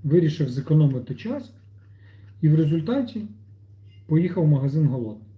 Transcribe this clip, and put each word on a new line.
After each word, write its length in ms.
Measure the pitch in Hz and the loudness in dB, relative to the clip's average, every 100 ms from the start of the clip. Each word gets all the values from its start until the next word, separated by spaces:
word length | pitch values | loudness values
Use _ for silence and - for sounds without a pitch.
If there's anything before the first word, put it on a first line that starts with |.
вирішив 460 | 139 170 160 - 135 | 2 2 2 -2 -4
зекономити 640 | 127 - 156 147 127 - 147 | -4 0 4 4 0 -8 -10
час 380 | 220 285 - - - - - - - - - - | -8 -10 -10 -20 -20 -20 -20 -20 -20 -20 -20 -2
і 80 | 160 | 2
в 60 | 156 | 4
результаті 680 | 151 165 156 269 247 220 - - - - - - - - - | 2 0 -2 -4 -4 -8 -12 -16 -20 -20 -20 -20 -20 -20 -2
поїхав 380 | 156 180 180 | 0 0 0
в 40 | 156 | 2
магазин 400 | 143 139 151 147 | 2 0 0 0
голодний. 400 | 127 110 107 107 | -2 -6 -12 -20